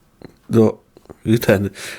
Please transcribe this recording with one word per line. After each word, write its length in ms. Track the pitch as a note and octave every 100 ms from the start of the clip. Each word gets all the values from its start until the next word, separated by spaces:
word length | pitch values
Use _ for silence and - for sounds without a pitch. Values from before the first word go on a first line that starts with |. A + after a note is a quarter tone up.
| _ _ - _ -
no, 280 | A#2 G#2+ - _ _ - - -
i 140 | A2+
ten 300 | - G2+ G2+ - -